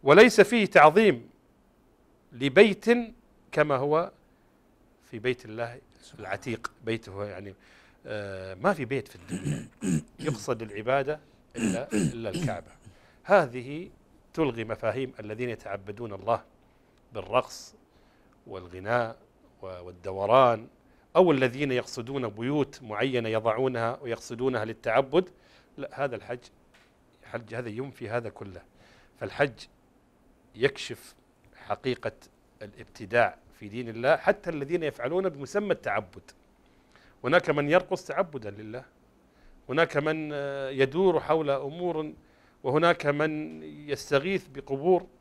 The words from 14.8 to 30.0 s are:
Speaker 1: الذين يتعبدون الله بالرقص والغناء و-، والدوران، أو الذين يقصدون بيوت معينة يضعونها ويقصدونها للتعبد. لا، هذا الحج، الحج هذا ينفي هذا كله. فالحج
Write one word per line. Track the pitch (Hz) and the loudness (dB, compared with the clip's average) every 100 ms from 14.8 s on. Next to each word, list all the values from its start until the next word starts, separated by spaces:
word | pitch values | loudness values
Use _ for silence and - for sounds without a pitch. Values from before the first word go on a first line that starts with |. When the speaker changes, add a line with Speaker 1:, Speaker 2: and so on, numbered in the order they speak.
| 113 120 135 - | -2 -2 -6 -8
Speaker 1:
الذين | 104 110 123 | -12 -8 -8
يتعبدون | 110 107 101 98 101 117 | -8 -10 -10 -10 -12 -12
الله | 98 101 113 - _ _ _ _ _ _ | -8 -2 -2 -4 _ _ _ _ _ _
بالرقص | 107 92 120 - - - _ _ _ _ _ _ _ - | -12 -2 -2 -2 -16 -20 _ _ _ _ _ _ _ -14
والغناء | 95 87 92 98 120 113 113 _ _ _ _ | -14 -14 -12 -2 -2 -2 -8 _ _ _ _
و-، | 95 | -14
والدوران، | 90 90 90 95 95 101 127 127 110 117 _ _ _ _ 160 | -14 -16 -12 -10 -4 4 6 6 4 -6 _ _ _ _ 4
أو | 185 | 6
الذين | 139 127 127 143 | 4 2 0 -2
يقصدون | 123 - - 117 139 117 | -2 -2 -12 -8 -6 -6
بيوت | 104 123 147 139 - | -6 -2 -2 -2 -6
معينة | 110 104 135 123 113 | -10 -4 0 0 0
يضعونها | 110 113 110 131 120 113 123 | 0 0 0 -2 0 -4 -4
ويقصدونها | 127 113 - 117 131 120 | -8 -8 -8 -4 -2 -2
للتعبد. | 110 110 120 117 135 156 185 _ _ - _ - | -4 -6 0 0 2 0 0 _ _ -20 _ -14
لا، | 139 - | -12 -6
هذا | 139 113 | -6 -6
الحج، | - 123 - _ _ _ _ _ _ _ | -10 -12 -14 _ _ _ _ _ _ _
الحج | - 117 107 | -14 -14 -10
هذا | 110 117 | -12 -10
ينفي | 107 135 - 104 | -10 -12 -12 -8
هذا | 120 113 | -6 -8
كله. | - 101 90 - _ - - _ _ | -14 -16 -16 -20 _ -20 -20 _ _
فالحج | 101 - 147 113 - _ _ _ | -12 -2 -2 -2 -20 _ _ _